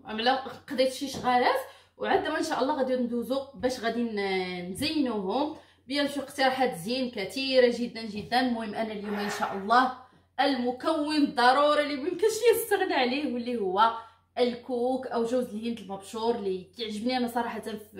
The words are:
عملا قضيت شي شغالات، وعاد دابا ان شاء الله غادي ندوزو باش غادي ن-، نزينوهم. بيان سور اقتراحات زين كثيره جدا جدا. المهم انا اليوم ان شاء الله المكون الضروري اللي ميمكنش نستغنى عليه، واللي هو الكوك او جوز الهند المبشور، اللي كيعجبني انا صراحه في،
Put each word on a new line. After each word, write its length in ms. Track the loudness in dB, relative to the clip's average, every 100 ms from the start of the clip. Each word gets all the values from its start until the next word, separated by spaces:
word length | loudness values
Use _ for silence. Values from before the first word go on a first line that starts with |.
عملا 300 | -10 -2 2 2 -2 -12 -6
قضيت 220 | 2 2
شي 160 | 0 -8
شغالات، 520 | -4 2 4 4 2 -2 -14 _ -6
وعاد 260 | 0 2
دابا 160 | 2 -2
ان 60 |
شاء 180 | -2 0
الله 120 | 0
غادي 220 | 0 0 0
ندوزو 440 | 0 -2 -2 -4 -4
باش 260 | -4 -4 -2
غادي 220 | -4 -2
ن-، 680 | -2 -2 -2 -2 -2 -6 -8
نزينوهم. 840 | -4 -2 0 0 -2 -2 -2 -2 -6 -18 _ -6
بيان 220 | -2 -2
سور 160 | -4
اقتراحات 500 | -8 0 0 2 0
زين 360 | 0 -4 -4 -4
كثيره 640 | -6 -6 -4 2 6 6 4
جدا 240 | -4 -6
جدا. 380 | -10 -8 -2 0
المهم 340 | 2 -2 -4
انا 180 | -4 -4
اليوم 220 | -6 -6
ان 160 | -4 -4
شاء 260 | -4 -4 -4
الله 360 | 4 4 4 -2 -16 _ _ 0
المكون 760 | 0 2 -2 -2 0 0 0 2
الضروري 680 | 2 4 6 6 6 4
اللي 140 | 2 0
ميمكنش 360 | -4 2 2 4 4
نستغنى 400 | 4 4 0 2
عليه، 400 | 2 2 0 -2
واللي 220 | -4 -4 -2
هو 320 | 0 4 4 2 -12 _ _ 0
الكوك 680 | 0 0 -6 -2 0 0 -2
او 180 | -2
جوز 300 | 0 0 -2
الهند 240 | -4 -6 -6
المبشور، 560 | -8 -12 -10 -4 -2
اللي 320 | 0 -2 -4 -8 -10
كيعجبني 400 | -8 -4 -2 0
انا 120 | -2
صراحه 320 | -2 -4 -6
في، 180 | -8 -10 -12